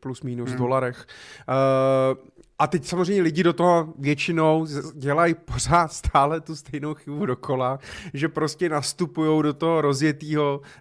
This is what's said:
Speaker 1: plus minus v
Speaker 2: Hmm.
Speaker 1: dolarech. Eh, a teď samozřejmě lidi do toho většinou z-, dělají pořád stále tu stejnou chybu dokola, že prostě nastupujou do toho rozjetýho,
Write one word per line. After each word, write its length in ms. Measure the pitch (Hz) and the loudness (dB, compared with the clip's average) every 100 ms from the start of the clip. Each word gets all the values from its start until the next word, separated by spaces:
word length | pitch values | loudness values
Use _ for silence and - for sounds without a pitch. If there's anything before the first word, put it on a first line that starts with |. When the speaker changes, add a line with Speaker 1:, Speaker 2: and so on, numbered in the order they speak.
Speaker 1:
plus 220 | 131 127 | -12 -10
minus 260 | 131 123 120 | -8 -8 -6
v 20 | |
Speaker 2:
Hmm. 80 | 127 | -2
Speaker 1:
dolarech. 480 | 123 131 127 123 - - - - - | 0 0 -2 -6 -18 -20 -20 -16 -2
Eh, 680 | 131 135 135 135 135 131 131 - _ - - | 2 2 4 4 4 2 -2 -10 _ -20 -2
a 80 | 151 | 0
teď 180 | 180 | 0
samozřejmě 380 | 139 175 180 202 | -2 -2 0 2
lidi 200 | 165 151 | 2 2
do 100 | 175 | 0
toho 420 | 170 175 170 160 160 | 4 4 4 2 -4
většinou 680 | 139 147 - 165 160 160 160 | -2 -2 0 2 4 4 0
z-, 260 | 147 160 151 | -6 -10 -6
dělají 380 | 135 147 170 | -2 2 2
pořád 580 | 165 - 120 - 175 160 | 0 -4 -6 2 4 2
stále 480 | - - 147 143 160 | -2 2 4 4 0
tu 160 | 156 156 | -8 -14
stejnou 380 | - 147 147 | -10 -8 -8
chybu 320 | 151 - 147 139 | -8 -10 -6 -4
dokola, 520 | 123 - 131 127 139 - - 180 | -4 -4 -2 -2 -4 -10 -16 -12
že 140 | 139 156 | -4 -4
prostě 400 | 156 151 147 175 | -2 -4 -2 -2
nastupujou 760 | 151 135 - 170 - 156 156 | -2 -4 -4 -6 0 2 2
do 100 | 151 | 2
toho 260 | 147 165 160 | 0 0 2
rozjetýho, 800 | 147 131 151 147 151 151 147 143 139 - | 2 2 0 -2 -4 0 0 -2 -8 -10